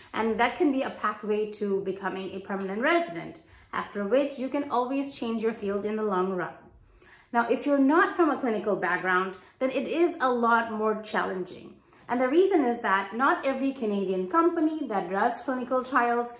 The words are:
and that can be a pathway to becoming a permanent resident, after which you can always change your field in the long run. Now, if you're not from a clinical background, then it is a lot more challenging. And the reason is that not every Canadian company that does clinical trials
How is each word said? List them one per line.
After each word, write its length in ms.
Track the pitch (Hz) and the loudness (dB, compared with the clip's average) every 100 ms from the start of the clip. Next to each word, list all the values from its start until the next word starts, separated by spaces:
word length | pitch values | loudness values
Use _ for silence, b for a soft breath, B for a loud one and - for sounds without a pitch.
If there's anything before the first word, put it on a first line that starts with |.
| B | B
and 260 | 214 226 208 | -4 -2 2
that 160 | 247 - | 0 2
can 160 | 311 | 2
be 80 | 262 | 2
a 80 | 226 | -2
pathway 640 | - 214 214 208 214 214 | -4 -4 -4 -2 -2 -2
to 320 | - 202 190 | -4 -2 -2
becoming 500 | 175 185 190 190 190 | -2 -4 -6 -6 -8
a 60 | 190 | -10
permanent 400 | - 190 190 202 | -6 -6 -4 -2
resident, 600 | 277 339 339 330 160 - b b b | 2 2 0 -6 -12 -14 b b b
after 320 | - - 202 | -8 -6 -6
which 360 | 202 254 277 - | 2 2 2 -2
you 100 | 262 | -4
can 220 | 285 285 | -4 -2
always 440 | 240 247 277 277 | -2 0 -2 -4
change 280 | - 226 226 | -6 -4 -2
your 100 | 220 | -2
field 320 | 226 196 202 | -2 -4 -2
in 100 | 208 | -2
the 80 | 220 | -2
long 300 | 214 185 190 | -2 0 0
run. 220 | 180 160 - - - b b b b b | -2 -4 -8 -20 -20 b b b b b
Now, 120 | 233 233 | -2 2
if 160 | 262 285 | 0 2
you're 120 | 277 | 4
not 380 | 269 320 392 - | 6 6 4 4
from 140 | 320 | 2
a 100 | 254 | 2
clinical 340 | 254 214 214 | 0 -2 0
background, 640 | 190 175 180 185 185 190 185 B B | 0 0 0 2 2 0 -6 B B
then 120 | 262 | -2
it 160 | 269 214 | -2 -2
is 300 | 294 339 - | 2 2 2
a 80 | 262 | 0
lot 420 | 240 233 226 226 | 2 4 4 2
more 300 | 214 214 208 | 0 0 0
challenging. 720 | - 190 185 185 175 - - - b b b | -2 -2 -2 -4 -8 -10 -18 -20 b b b
And 100 | 254 | 0
the 120 | 254 | 2
reason 340 | 320 381 370 | 4 6 4
is 160 | 240 233 | 2 0
that 340 | 214 196 196 | 2 0 0
not 300 | 226 277 339 | 0 2 2
every 300 | 277 247 269 | 0 0 -2
Canadian 540 | 269 220 202 185 190 185 | -2 -2 -2 0 -2 2
company 580 | 330 339 339 311 311 247 | 4 4 4 0 0 -4
that 220 | 202 175 | -4 -2
does 320 | 196 233 - | 0 0 0
clinical 420 | - 254 240 254 | -4 -4 0 -2
trials 460 | 247 262 240 240 240 | 0 0 2 2 -2